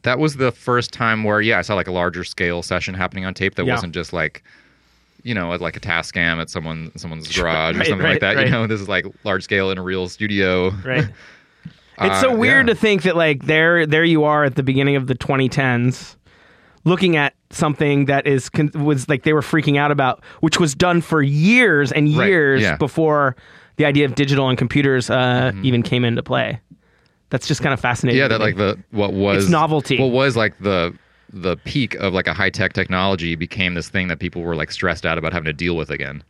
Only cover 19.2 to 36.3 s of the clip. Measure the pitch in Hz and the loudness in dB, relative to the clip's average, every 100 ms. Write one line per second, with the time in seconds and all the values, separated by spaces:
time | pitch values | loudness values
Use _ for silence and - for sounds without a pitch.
19.2 | 156 151 - 160 147 143 147 143 131 - | 2 0 2 0 2 2 2 2 0 -2
20.2 | - - 160 - 165 - 180 170 - 156 | -10 -2 0 2 0 2 2 2 2 0
21.2 | 139 147 175 247 233 147 139 151 151 151 | 2 2 4 6 6 4 2 2 2 2
22.2 | 202 180 143 135 104 73 143 - 160 147 | 2 4 4 4 2 0 -2 0 2 2
23.2 | 139 120 - - - - 151 143 143 120 | 0 -2 -16 -20 -18 -2 2 4 2 0
24.2 | 139 139 131 123 127 143 139 131 - 127 | 0 2 2 0 0 2 2 0 0 0
25.2 | 127 123 127 98 131 123 117 123 120 120 | 2 0 0 0 0 0 0 0 0 -2
26.2 | - 131 117 117 _ - _ _ _ _ | -2 -2 -2 -6 _ -20 _ _ _ _
27.2 | _ 127 - 151 147 135 123 120 127 123 | _ -6 -4 -4 -2 -2 -2 0 2 2
28.2 | 135 110 107 92 101 - - 107 101 95 | 2 2 0 0 -2 -2 -6 -4 -2 0
29.2 | 101 98 98 165 156 156 - - 135 123 | 2 2 2 2 2 0 0 0 2 2
30.2 | 139 117 107 - 98 92 85 - _ _ | 2 2 0 -2 -2 0 -2 -6 _ _
31.2 | - 98 90 85 - 147 117 - 98 92 | -20 -6 -4 -4 -4 -4 -2 -2 -2 -2
32.2 | 85 82 98 - 92 - 92 92 95 95 | -2 -2 -2 0 -2 -2 -2 0 0 -2
33.2 | 85 82 85 110 90 87 80 98 90 80 | -4 -6 -6 -2 -2 -2 -6 -4 -4 -6
34.2 | 90 87 85 80 78 - 90 82 85 82 | -6 -6 -6 -4 -6 -4 -4 -2 -4 -2
35.2 | 80 87 78 73 87 82 73 73 69 73 | -4 -4 -6 -4 -2 -2 -4 -8 -8 -12
36.2 | - | -6